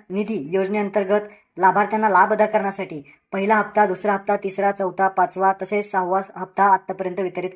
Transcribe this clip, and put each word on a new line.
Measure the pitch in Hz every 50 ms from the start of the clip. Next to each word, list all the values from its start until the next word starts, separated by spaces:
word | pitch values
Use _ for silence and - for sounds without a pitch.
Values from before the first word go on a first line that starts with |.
| - -
निधी | 185 196 208 196 226 190 135 147
योजनेअंतर्गत | 175 190 190 190 208 208 202 196 - 214 196 185 202 208 208 - - _ _ _ - -
लाभार्थ्यांना | 180 185 180 196 208 202 226 214 220 220
लाभ | 190 180 233 208
अदा | 214 202 214
करण्यासाठी | 208 214 214 196 196 202 - 190 - 165 147 139 - - _ _ _
पहिला | - 196 190 208 220
हप्ता, | 214 202 208 - 214 208
दुसरा | 190 185 180 - 208 202
हप्ता, | 190 202 - 202
तिसरा, | 202 - 196 190 - 196 202
चौथा, | 202 - 196 185 180 185 190 190
पाचवा | 190 - 180 175 - 185 190 190 190 190
तसेच | 190 180 214 208 202 202
सहावा | - 190 185 175 185 190 190 - -
हप्ता | 190 185 185 - - 196
आतापर्यंत | 202 190 185 - - 190 190 190 180 180 190
वितरित | 190 180 175 180 180 185 -